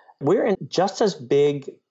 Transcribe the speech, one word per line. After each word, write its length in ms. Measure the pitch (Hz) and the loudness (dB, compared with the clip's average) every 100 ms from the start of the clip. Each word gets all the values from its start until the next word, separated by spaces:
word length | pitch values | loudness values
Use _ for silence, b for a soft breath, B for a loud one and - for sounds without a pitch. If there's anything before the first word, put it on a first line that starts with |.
| B B | B B
We're 240 | 135 226 | 0 0
in 120 | 285 190 151 | 0 -2 -4
just 320 | - 190 - | -2 -2 0
as 140 | 220 | -2
big 560 | - 127 143 147 143 135 - _ | -2 0 2 2 0 -8 -16 _